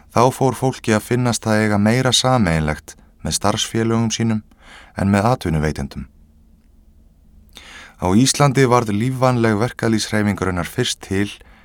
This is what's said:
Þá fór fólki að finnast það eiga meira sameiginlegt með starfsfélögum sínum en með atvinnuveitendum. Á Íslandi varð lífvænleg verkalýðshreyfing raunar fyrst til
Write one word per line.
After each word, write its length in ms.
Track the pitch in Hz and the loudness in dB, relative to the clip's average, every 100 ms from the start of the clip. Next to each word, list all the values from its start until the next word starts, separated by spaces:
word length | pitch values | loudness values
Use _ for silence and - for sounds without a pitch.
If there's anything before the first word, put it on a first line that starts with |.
| - | -4
Þá 80 | 110 127 | 2 2
fór 200 | - 131 | 2 -2
fólki 400 | 113 131 - - | 0 -4 -2 0
að 120 | 107 - | 0 0
finnast 360 | 123 123 113 | -2 0 -2
það 200 | 110 107 | 0 0
eiga 140 | 107 101 | 2 2
meira 340 | 107 123 127 | 2 2 2
sameiginlegt 800 | 117 131 127 90 80 76 76 - - _ _ | 0 2 2 2 0 -2 -4 -10 -20 _ _
með 140 | 80 80 | -8 -2
starfsfélögum 720 | 101 104 - 113 113 113 113 | -2 -2 -2 -2 0 0 -2
sínum 280 | - 113 107 - _ - - - - | -2 -2 -4 -8 _ -20 -20 -12 -2
en 120 | 98 | 2
með 200 | 101 110 | 2 2
atvinnuveitendum. 760 | 127 87 78 76 73 69 69 - _ - _ _ _ _ _ _ _ - _ _ - - - - - - - | 0 -2 -2 -2 -4 -8 -12 -16 _ -20 _ _ _ _ _ _ _ -20 _ _ -20 -20 -20 -20 -20 -20 -6
Á 80 | 90 | 0
Íslandi 520 | 104 131 - 143 131 127 | 2 2 2 2 4 4
varð 240 | 123 110 | 4 2
lífvænleg 640 | 101 127 127 127 123 113 101 | -2 -2 0 0 2 0 0
verkalýðshreyfing 800 | 123 - 117 110 - 107 104 95 | -2 -4 -2 -2 -2 -2 0 -2
raunar 300 | 92 90 82 | -2 -4 -4
fyrst 320 | - 123 - - | -4 -4 -6 -4
til 240 | 98 101 - - - | -2 -4 -8 -20 -20